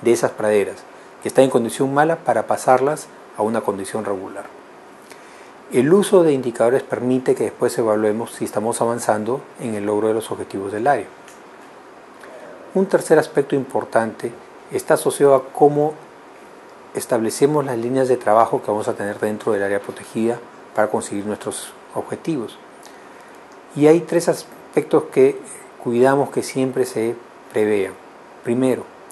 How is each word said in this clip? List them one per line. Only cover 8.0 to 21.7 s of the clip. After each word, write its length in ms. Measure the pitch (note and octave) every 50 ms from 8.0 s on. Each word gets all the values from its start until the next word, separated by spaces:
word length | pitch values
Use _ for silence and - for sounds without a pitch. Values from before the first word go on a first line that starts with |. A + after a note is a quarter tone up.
| A2 G#2+ G#2 A2+ A#2 -
si 120 | - - A#2
estamos 380 | G2 - G#2+ G#2+ A#2 A2+ -
avanzando 580 | B2 A#2 A#2 A#2+ - - G#2+ G#2+ G#2+ A2+ B2+ C#3+ - - - -
en 160 | D3+ A#2 G#2+
el 120 | G#2 G2+
logro 220 | G#2 G#2 G#2 G#2+ A2
de 60 | A2
los 160 | A2+ G#2+ -
objetivos 400 | G#2 G2 G2 - - G2 G2 G2
del 160 | G#2 G#2+ A#2
área. 200 | C#3 C#3+ A2 F#2 - - - - - - - - - - - - - - - - - - - - - - - - - - - - - - - - - -
Un 100 | F#3+ G3
tercer 340 | F#3+ - E3 - - E3 D3+
aspecto 360 | - - - D3+ C#3 - D3
importante 800 | C#3 B2 - - A2 - - - A2+ A2+ A2 G#2 - - A#2 A#2+ - - - - - - -
está 240 | G2+ F#2+ - - D#3+
asociado 400 | D3+ - D3 C3 - C#3+ C#3+ C#3
a 100 | B2+ -
cómo 500 | - - - D3 D3 D3 D3 D3 D#3 D3+ - - - - - - - - - - - - - - - - - - - -
establecemos 680 | - - - C3 A2+ A2 G#2+ - - C#3+ C#3+ D3+ D3+ C#3
las 140 | C#3 B2 A#2
líneas 280 | A#2 B2 C3 C3+ C3 B2+
de 100 | B2+ B2
trabajo 420 | - G#2+ G#2+ A2+ A#2 - - B2+
que 100 | - -
vamos 160 | G#2 G#2+ G#2
a 60 | B2
tener 260 | A2+ - G#2 G2+ G#2 -
dentro 340 | A2+ G#2+ G#2+ G#2 - A2+
del 100 | G#2+ G2
área 180 | G2+ G2 G2+ G2+
protegida 580 | - - - - G2 - - A#2 A2 A#2 A#2+ A#2+ - - - - - - -
para 140 | G#2+ G#2+ G#2+
conseguir 360 | A2+ A2+ A2+ - A2 G2+ G2
nuestros 480 | G#2+ G2+ - - G#2+ - - - -